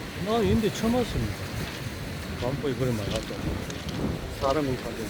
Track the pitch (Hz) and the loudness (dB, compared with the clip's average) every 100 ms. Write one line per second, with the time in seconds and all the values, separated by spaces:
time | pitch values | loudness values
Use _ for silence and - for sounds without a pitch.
0 | - - 185 233 190 226 208 - 226 247 | -4 -2 2 4 6 6 4 2 4 4
1 | - 135 107 92 98 - 165 - - - | 2 0 0 -2 -4 -4 -4 -4 -6 -6
2 | - - - - 120 139 147 120 127 113 | -6 -6 -6 -2 -2 0 0 2 2 2
3 | 98 110 - - - - - - - - | 0 -2 -2 -2 -2 -2 -4 -6 -4 -2
4 | - - - - 139 147 139 123 117 110 | -2 -2 -4 -2 2 2 2 0 -4 -4
5 | 107 | -4